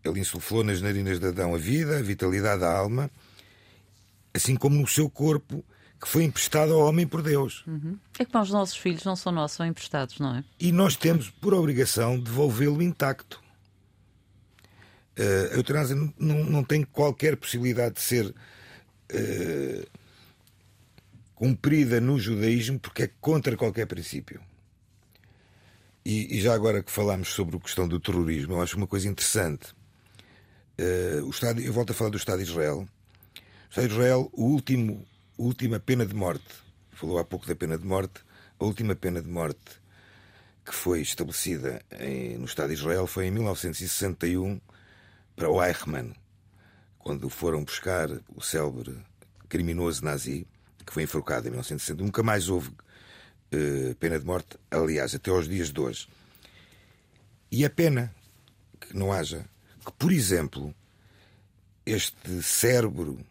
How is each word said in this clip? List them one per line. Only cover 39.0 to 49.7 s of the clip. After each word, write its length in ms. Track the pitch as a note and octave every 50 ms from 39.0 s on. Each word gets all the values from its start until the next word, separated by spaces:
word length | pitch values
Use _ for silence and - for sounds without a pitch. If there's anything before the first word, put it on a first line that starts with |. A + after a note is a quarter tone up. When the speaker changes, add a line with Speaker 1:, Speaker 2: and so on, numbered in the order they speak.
| - F#2 F2 E2+
Speaker 1:
de 80 | E2 E2+
morte 500 | F2 E2+ E2 D2+ C#2+ _ _ - - - _ _ _ - - - - - - - - - _ _ _ _ _
que 100 | - -
foi 260 | - - F#2 F2 E2
estabelecida 800 | D2 - - - F2 C#2 - - - F#2+ F2 C#2+ B1+ C2+ B1 - - _ - -
em, 360 | B1+ C#2 C2+ B1+ B1 A#1+ A#1 A#1
no 60 | B1+
Estado 220 | B2 - - D2 C#2+
de 60 | D#2
Israel 320 | D2 C#2+ D#2+ E2+ F#2 F#2
foi 200 | F2 - F#2+ F#2+
em 40 | F#2
mil 120 | G2 A2
novecentos 380 | A2+ G#2 F#2 - - F2+ D#2 -
e 80 | F2+ F2+
sessenta 380 | - - G2+ G2 E2+ - -
e 100 | E2+ F2+
um 240 | F#2 F#2 G2 G2+ - _ - - - - - - - _ - _ _ _ _ _
para 120 | - E2+ D#2
o 140 | D#2+ F#2 F2
Eichmann, 480 | F2+ E2+ - - D#2 D2+ C2+ B1 A1+ - - _ _ _ _ _ _ _ _ _ - _ _ _ _ _ _
quando 300 | - - D2 C#2 C2 C2+
foram 320 | - - E2 E2+ D#2+ D2+
buscar 460 | D2 - - - - F#2 F#2 F2 D#2+ D2+ D2+ - - - -
o 60 | -
célebre 540 | - - - D#2+ D2+ C#2+ B1+ B1 A1+ B1 C2 A#1+ - - _ _ - _ _ _ - -
criminoso 560 | - F2+ F2 E2